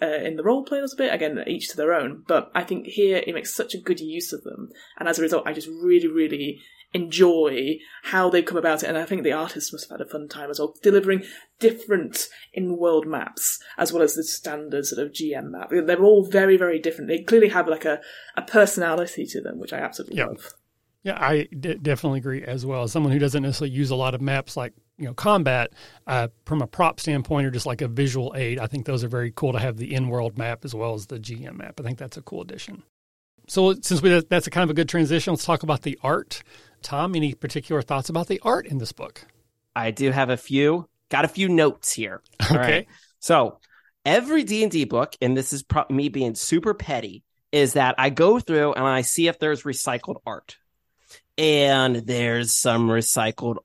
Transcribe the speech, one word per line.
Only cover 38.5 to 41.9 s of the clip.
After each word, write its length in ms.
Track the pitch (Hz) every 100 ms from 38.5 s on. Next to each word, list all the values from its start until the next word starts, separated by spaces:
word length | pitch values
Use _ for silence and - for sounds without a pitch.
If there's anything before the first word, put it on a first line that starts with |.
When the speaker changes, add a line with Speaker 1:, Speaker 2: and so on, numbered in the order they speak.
| 254 -
Speaker 2:
in 100 | 139
this 140 | 110
book? 340 | - - - - _ _ _ _ 123
Speaker 3:
I 140 | 113
do 220 | 107 135
have 180 | 135 127
a 80 | 123
few, 500 | - 135 147 170 165 _ _
got 160 | 139 160
a 20 |
few 180 | - 190
notes 420 | 170 151 - -